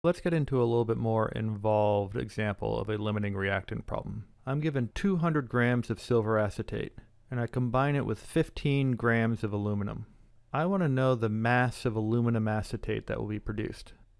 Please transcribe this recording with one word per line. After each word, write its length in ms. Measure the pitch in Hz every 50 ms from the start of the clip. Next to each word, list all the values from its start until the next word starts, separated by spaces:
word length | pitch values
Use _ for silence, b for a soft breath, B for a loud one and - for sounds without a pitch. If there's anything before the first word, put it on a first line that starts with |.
| -
Let's 160 | 170 175 -
get 120 | - 180
into 280 | 165 160 143 120 131 127
a 40 | 120
little 200 | 117 117 117 117
bit 120 | 110 113
more 320 | 117 113 113 113 110 110 -
involved 840 | - - 110 110 107 101 101 107 107 107 104 104 104 101 101 95 101
example 640 | 123 123 110 - - 107 104 98 - 107 107 110 113
of 100 | 101 107
a 80 | 107
limiting 380 | 104 104 107 104 104 104 101 98
reactant 500 | 98 98 98 98 98 95 - 110 110 -
problem. 420 | - - - - - 101 107 104 - - - -
I'm 140 | 131 135 147
given 300 | 151 160 143 135 120 110 _
two 220 | - - 202 190
hundred 320 | 170 165 170 156 151 131 113
grams 420 | - 123 120 123 123 123 117 -
of 100 | 113 -
silver 380 | - - 123 117 107 110 110 107
acetate, 540 | 107 101 - - 110 - 101 104 - - - - - - _ - - -
and 120 | 127 123
I 80 | 117 113
combine 480 | - 131 123 120 113 127 139 143 147
it 100 | 143 117
with 140 | 104 110 -
fifteen 720 | - - - 165 156 - - - - 147 139 139 135 131
grams 500 | 123 107 113 117 113 117 113 117 113 104
of 100 | - 104
aluminum. 540 | 101 104 101 104 104 101 101 104 110 107 110 - - - - _ - - - _
I 140 | - 139 160
want 180 | 180 196 190 175
to 40 | 147
know 280 | 131 131 131 131 131
the 120 | 117 113 110
mass 560 | 107 110 110 117 123 123 127 123 117 - -
of 120 | 127 107
aluminum 500 | 110 107 107 113 120 117 117 117 113 110
acetate 600 | 110 107 107 104 - - 110 - - 107 107 - -
that 100 | 110 113
will 80 | 110
be 140 | 104 107 107
produced. 520 | - - 107 107 110 - - - - - - - - _ _ _